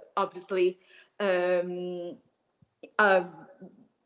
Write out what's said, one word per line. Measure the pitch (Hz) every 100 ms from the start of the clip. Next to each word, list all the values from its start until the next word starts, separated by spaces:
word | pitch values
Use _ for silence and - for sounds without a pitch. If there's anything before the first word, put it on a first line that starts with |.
| - -
obviously, | 185 180 - 190 180 185 _ - _ -
um, | 202 180 180 180 180 180 180 175 175 - _ _ _ _ _ _ - -
uh, | 208 190 175 156 - - - - _ _